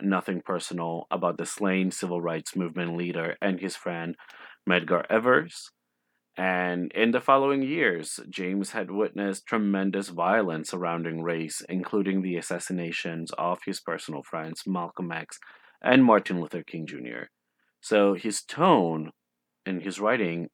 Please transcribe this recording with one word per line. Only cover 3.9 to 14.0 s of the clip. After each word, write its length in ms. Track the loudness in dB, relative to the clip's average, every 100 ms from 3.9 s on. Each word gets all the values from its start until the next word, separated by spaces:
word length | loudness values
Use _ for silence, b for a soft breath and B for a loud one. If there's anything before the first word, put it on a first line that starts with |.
| -6 -6 -8 B B B B 0
Medgar 380 | 2 4 0 2
Evers. 640 | 2 6 4 4 -6 -18 _ _ _ _ _ _ -4
And 560 | -2 0 0 -2 -4
in 200 | 2 2
the 100 | 4
following 400 | 6 6 6 2
years, 580 | 0 2 2 0 -4 -10 -12
James 440 | -6 -2 -2 -2
had 180 | -4 -4
witnessed 560 | -2 -2 0 -4 -4 -2
tremendous 640 | 0 2 2 0 -2 -4
violence 580 | -2 2 4 2 -2 -6
surrounding 540 | -4 -2 -2 -4 -4
race, 400 | -2 -2 -4 -8 -6
including 540 | -4 -2 0 0 0
the 160 | 0 -4
assassinations 960 | -4 -6 -4 -4 -4 -6 -6 -6 -8 -4
of 220 | -2 -2
his 160 | -4 -8
personal 420 | -6 -8